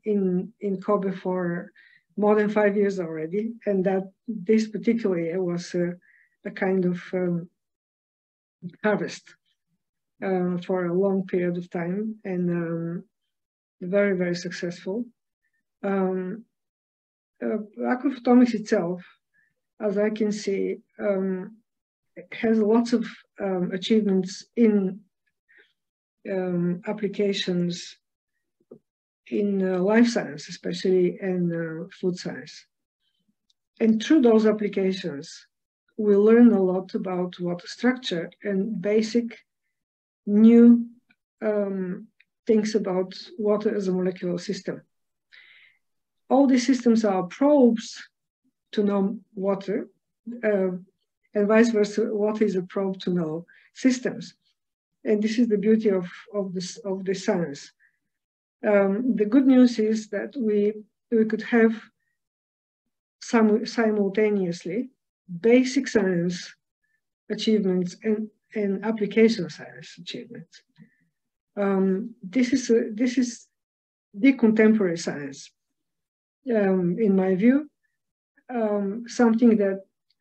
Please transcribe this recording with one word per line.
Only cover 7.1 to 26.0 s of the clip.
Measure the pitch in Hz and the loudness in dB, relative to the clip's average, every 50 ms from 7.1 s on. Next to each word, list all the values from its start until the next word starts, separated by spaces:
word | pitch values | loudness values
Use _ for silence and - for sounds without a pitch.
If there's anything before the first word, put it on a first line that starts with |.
| - | -6
um, | 185 180 175 175 170 165 - _ _ _ _ _ _ _ _ _ _ _ _ _ _ _ _ _ _ _ _ _ _ - 175 - - - | -4 -2 -2 -2 -4 -6 -10 _ _ _ _ _ _ _ _ _ _ _ _ _ _ _ _ _ _ _ _ _ _ -18 -18 -12 -6 -2
harvest, | 214 208 - 170 135 - - - - - _ _ _ _ _ _ _ _ _ _ _ _ _ _ _ _ - - | -2 -2 -2 -2 -6 -10 -12 -18 -20 -20 _ _ _ _ _ _ _ _ _ _ _ _ _ _ _ _ -8 -4
uh, | 196 190 185 180 180 180 175 175 | -2 -2 -2 -2 -2 -4 -4 -4
for | - 190 185 180 | -4 -4 -2 -2
a | 175 170 | -2 0
long | 180 196 202 190 190 190 | 0 0 0 0 -2 -2
period | 190 - 185 175 180 175 | -2 -4 -2 -2 -2 -4
of | 175 175 - | -6 -8 -8
time, | - 180 165 170 180 202 214 220 220 214 - | -8 -8 -6 -6 -6 -6 -6 -8 -10 -10 -10
and, | 202 185 180 180 175 | -8 -4 -4 -2 -2
um, | 170 175 170 165 170 165 165 170 170 180 185 _ _ _ _ _ _ _ _ _ _ _ _ _ _ - | -2 -2 -4 -4 -6 -6 -6 -6 -8 -10 -12 _ _ _ _ _ _ _ _ _ _ _ _ _ _ -14
very, | 185 180 185 202 202 202 196 | -8 -4 0 0 0 0 0
very | 180 180 175 175 | -2 -2 -2 -4
successful. | 175 - 180 175 - - 175 175 - - 190 190 226 240 - _ _ _ _ _ _ _ _ _ _ _ _ _ _ - | -6 -6 -10 -10 -8 -8 -10 -10 -10 -10 -8 -8 -8 -8 -10 _ _ _ _ _ _ _ _ _ _ _ _ _ _ -6
Um, | 196 196 196 190 185 185 185 185 185 196 226 - _ _ _ _ _ _ _ _ _ _ _ _ _ _ _ _ _ _ - 240 | -4 -2 0 0 -2 -2 -4 -6 -8 -10 -12 -14 _ _ _ _ _ _ _ _ _ _ _ _ _ _ _ _ _ _ -10 -6
uh, | 233 220 214 214 - - 240 | -4 -4 -4 -6 -10 -10 -6
Aquaphotomics | 240 233 247 247 - 285 262 - - 262 247 247 254 233 - | -4 -2 -2 -2 -2 -4 -4 -2 2 4 6 6 6 4 2
itself, | 208 214 - 226 208 170 170 180 180 180 - _ _ _ _ _ _ _ _ _ _ _ _ _ - | -2 -4 -2 0 0 0 -2 -6 -8 -10 -16 _ _ _ _ _ _ _ _ _ _ _ _ _ -8
as | 214 214 196 | -6 -4 -2
I | 202 208 214 | 0 -2 -2
can | 214 - 220 208 | -2 -2 -2 -2
see, | 208 214 - - 196 190 190 185 190 - - _ _ - | -2 -4 -4 -4 -4 -2 -2 -4 -6 -8 -12 _ _ -6
um, | 214 208 196 190 190 190 185 185 185 - - - _ _ _ _ _ _ _ _ _ _ _ - - - - | -4 -2 -2 -2 -2 -2 -4 -6 -8 -12 -16 -20 _ _ _ _ _ _ _ _ _ _ _ -20 -20 -16 -10
has | - - 226 220 220 | -4 0 2 2 2
lots | 214 202 220 240 240 - - | 2 4 4 2 2 2 0
of, | 226 - - - - - _ _ - | -2 -2 -4 -12 -18 -20 _ _ -8
um, | 208 196 190 180 180 180 - | -6 -4 -2 -2 -2 -4 -4
achievements | 190 185 - 233 220 208 202 190 190 180 185 - - - _ _ | -6 -2 0 2 2 2 2 0 0 0 -2 -8 -14 -18 _ _
in, | - 240 214 208 202 190 185 180 - - _ _ _ _ _ _ _ _ _ _ _ _ _ _ _ _ _ _ _ | 2 4 4 4 2 0 -2 -4 -8 -14 _ _ _ _ _ _ _ _ _ _ _ _ _ _ _ _ _ _ _